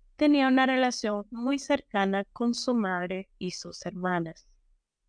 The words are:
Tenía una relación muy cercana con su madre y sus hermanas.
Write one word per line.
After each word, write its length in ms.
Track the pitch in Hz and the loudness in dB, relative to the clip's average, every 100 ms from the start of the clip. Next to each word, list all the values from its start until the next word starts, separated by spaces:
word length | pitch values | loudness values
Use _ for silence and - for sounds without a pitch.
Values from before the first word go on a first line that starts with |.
| _ _ | _ _
Tenía 320 | 302 285 262 | 4 6 4
una 180 | 262 262 | 4 4
relación 600 | 262 254 240 220 208 208 | 4 2 0 -4 -4 -6
muy 280 | 233 240 277 | -6 -4 -4
cercana 640 | - 285 - 202 196 196 202 | 0 -2 0 0 0 0 -4
con 220 | - 240 | -4 -2
su 200 | 240 - 240 | -2 0 0
madre 540 | 196 180 180 190 190 _ | 0 -2 -4 -6 -8 _
y 140 | 180 | -8
sus 340 | - 175 170 175 | -8 -14 -12 -10
hermanas. 640 | 180 180 180 165 165 _ _ _ _ _ _ | -4 -2 -2 -2 -8 _ _ _ _ _ _